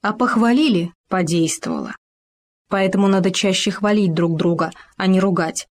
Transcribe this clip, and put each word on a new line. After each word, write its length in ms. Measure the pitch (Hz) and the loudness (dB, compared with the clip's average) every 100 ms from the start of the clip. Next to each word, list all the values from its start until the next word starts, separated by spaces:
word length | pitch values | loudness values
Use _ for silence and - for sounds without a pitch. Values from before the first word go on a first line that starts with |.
а 120 | 208 | -4
похвалили, 800 | 214 247 226 233 247 311 190 175 _ _ | -2 0 2 2 4 2 2 -2 _ _
подействовало. 880 | 185 170 170 160 - - 147 - - _ _ _ _ _ _ _ | -2 0 0 0 -2 -6 -8 -8 -14 _ _ _ _ _ _ _
Поэтому 380 | 202 190 190 196 | -2 0 2 2
надо 240 | 196 185 | 2 0
чаще 400 | 180 202 185 - | 0 -2 0 -2
хвалить 420 | - 208 208 196 | -2 0 2 2
друг 240 | 160 170 160 | 0 -2 0
друга, 340 | 170 165 160 - - _ | 0 0 -4 -8 -20 _
а 120 | 190 | 0
не 120 | 190 | 2
ругать. 480 | 196 180 160 - - | 2 0 -2 -6 -14